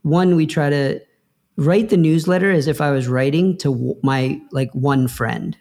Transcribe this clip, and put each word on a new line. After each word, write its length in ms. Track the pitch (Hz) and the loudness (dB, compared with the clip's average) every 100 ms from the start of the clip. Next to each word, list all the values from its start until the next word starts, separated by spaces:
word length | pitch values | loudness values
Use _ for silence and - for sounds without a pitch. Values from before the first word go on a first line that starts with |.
one, 340 | 151 165 185 170 | 2 2 4 2
we 100 | 156 | 2
try 220 | - 143 | 0 0
to 320 | 143 135 - - _ _ _ _ - | 0 -2 -4 -12 _ _ _ _ -2
write 320 | 147 202 214 | 2 2 2
the 80 | 185 | 2
newsletter 540 | 160 160 165 180 196 | 4 2 0 0 2
as 160 | 175 143 | 2 0
if 140 | 143 | -2
I 80 | 147 | 0
was 180 | 135 127 | 0 0
writing 480 | 127 135 151 190 180 | 0 0 2 0 0
to 140 | 147 | -2
w-, 240 | 123 127 - | -2 -4 -2
my, 360 | 135 135 131 - - | -2 0 -2 -4 -6
like, 180 | 135 131 | -4 -4
one 340 | 131 139 135 127 | -2 0 0 0
friend 480 | - 117 113 110 - | -2 -6 -6 -8 -12